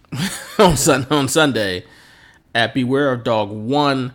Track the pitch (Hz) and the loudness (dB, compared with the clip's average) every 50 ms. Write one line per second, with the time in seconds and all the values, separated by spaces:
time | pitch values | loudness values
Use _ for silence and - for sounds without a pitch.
0 | _ - - 123 170 196 - - - - - - 214 180 160 123 - 165 139 127 | _ -14 -8 -6 -6 -6 -8 -10 -14 -8 2 4 4 4 4 4 2 2 2 2
1 | 117 - 151 147 135 127 - 160 156 143 120 113 104 95 90 90 - - - - | 2 0 0 0 0 2 2 2 2 2 2 0 -2 -2 -4 -6 -8 -12 -20 -20
2 | - - - - - - _ _ _ _ - 113 117 110 - 135 123 120 135 135 | -20 -20 -20 -20 -20 -20 _ _ _ _ -2 0 0 0 0 -2 -2 0 0 0
3 | 147 139 131 120 113 127 117 110 104 104 107 107 107 117 139 147 147 143 135 135 | 0 0 -2 -2 -2 0 0 0 0 -2 -6 -10 -6 -2 0 0 2 2 0 -2
4 | 123 127 - | -4 -8 -10